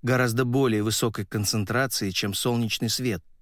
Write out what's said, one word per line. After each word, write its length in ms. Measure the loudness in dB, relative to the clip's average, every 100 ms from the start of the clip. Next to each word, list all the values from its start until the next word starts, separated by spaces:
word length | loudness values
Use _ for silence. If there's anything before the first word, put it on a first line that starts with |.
гораздо 420 | 2 2 2 2
более 400 | 2 4 4 2
высокой 420 | 0 0 -2 -2 -6
концентрации, 840 | -4 -2 -2 0 0 0 -2 -2
чем 240 | -2 -4
солнечный 560 | -2 0 0 0 -2 -2
свет? 340 | -2 -2 -4 -8 -20